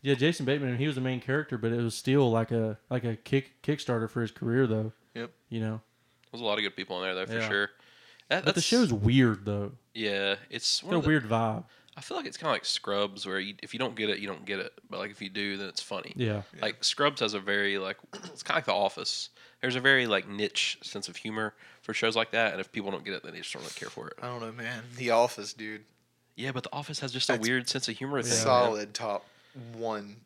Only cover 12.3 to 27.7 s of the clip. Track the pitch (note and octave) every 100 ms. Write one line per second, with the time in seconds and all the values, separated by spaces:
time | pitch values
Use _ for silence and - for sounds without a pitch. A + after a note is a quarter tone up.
12.3 | - D#3+ A2+ - - - G2+ G2+ G2 G2
13.3 | F#2+ G2 G2 - A2+ B2 A2 G#2+ G2 G2+
14.3 | F2+ - G2 F#2 - _ F#2 G#2 G2+ G2
15.3 | G2+ G2+ G2 G2 - - G2 - - A#2
16.3 | G#2 G2+ - G#2+ - - - C#3+ C3+ A2+
17.3 | G#2 F#2+ G2+ G2+ G2 F#2+ G2 - - -
18.3 | - - E3 - F#2+ G2 - - - -
19.3 | _ - _ B2+ B2+ C3 C3+ A#2+ G2 G2
20.3 | G2+ G#2 - - - - G#2 - - G#2+
21.3 | G#2+ G#2+ - - - - A2 A2+ A2+ A2+
22.3 | A2+ A2+ F2 F#2+ - G2+ F#2 E2+ F#2+ -
23.3 | - - C2 D2 - - - - - B2
24.3 | B2 A2+ A#2 A#2 A#2+ A#2+ A#2+ B2 A2+ A#2+
25.3 | - G2+ - G#2+ G#2+ - _ _ _ _
26.3 | - B2+ B2+ - C#3 D3 D3+ C3+ B2 -
27.3 | B2 A2 B2+ A#2+